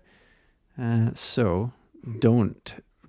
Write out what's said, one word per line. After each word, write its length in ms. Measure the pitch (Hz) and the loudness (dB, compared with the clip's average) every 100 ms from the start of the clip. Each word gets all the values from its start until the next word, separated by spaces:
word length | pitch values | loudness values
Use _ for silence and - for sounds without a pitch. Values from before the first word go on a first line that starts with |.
| _ _ _ _ _ _ _ - | _ _ _ _ _ _ _ -8
Uh, 300 | 117 117 113 | -2 0 0
so, 580 | - - - 104 90 120 - _ - - 107 | -2 -4 0 0 0 -4 -10 _ -18 -12 2
don't 560 | 113 120 98 - - - - _ | 4 4 2 -2 -16 -16 -20 _